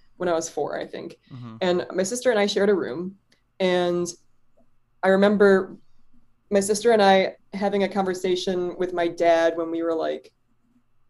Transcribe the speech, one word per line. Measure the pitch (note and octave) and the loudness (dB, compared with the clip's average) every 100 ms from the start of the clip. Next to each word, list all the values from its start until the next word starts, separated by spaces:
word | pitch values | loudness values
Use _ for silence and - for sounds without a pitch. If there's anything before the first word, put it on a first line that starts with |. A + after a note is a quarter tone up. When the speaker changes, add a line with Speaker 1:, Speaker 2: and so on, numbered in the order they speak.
| _ - | _ -6
Speaker 1:
when | F3+ | -2
I | |
was | E3 E3 | -2 -4
four, | - C#3+ - | -6 -6 -6
I | - | -10
think. | - - - - | -12 -14 -18 -20
Speaker 2:
Mm-hmm. | B2+ A#2+ A2 | -18 -14 -4
Speaker 1:
And | F#3 F3+ - | -2 -2 -4
my | F3 | -4
sister | G3 B3 B3+ | -4 -2 0
and | G#3+ | 0
I | G3+ | 0
shared | G3+ G3+ | 0 0
a | F#3+ | 0
room, | A2 C#3+ F#3 G3 _ _ _ - | -2 -8 -10 -14 _ _ _ -4
and | F#3 F3+ F3 F3 F3 - _ _ _ _ _ _ _ _ | 0 0 0 -2 -4 -10 _ _ _ _ _ _ _ _
I | F#3+ | 2
remember | F#3+ G3+ G3+ G3+ F#3+ - - - - - - _ _ - | 4 4 6 6 4 0 -12 -20 -20 -20 -20 _ _ -2
my | G3+ | 0
sister | G3 G#3 A#3 | 0 0 2
and | A3 | 6
I | G3 F#3+ F#3 - _ | 6 6 2 -4 _
having | G3 G3+ G3+ | -4 -2 0
a | F#3 | -2
conversation | G3 F#3 F3+ F#3+ F3+ G3 F3+ F3+ F3 | -2 -4 -2 -2 -2 -2 -4 -4 -6
with | F3+ | -6
my | F3 F3 | -2 -2
dad | E3+ E3+ E3 E3 E3 | 0 2 4 2 0
when | E3 | -6
we | E3 | -4
were, | E3 D#3+ | -4 -2
like, | D3+ D3+ - _ _ _ _ _ _ _ | -4 -6 -12 _ _ _ _ _ _ _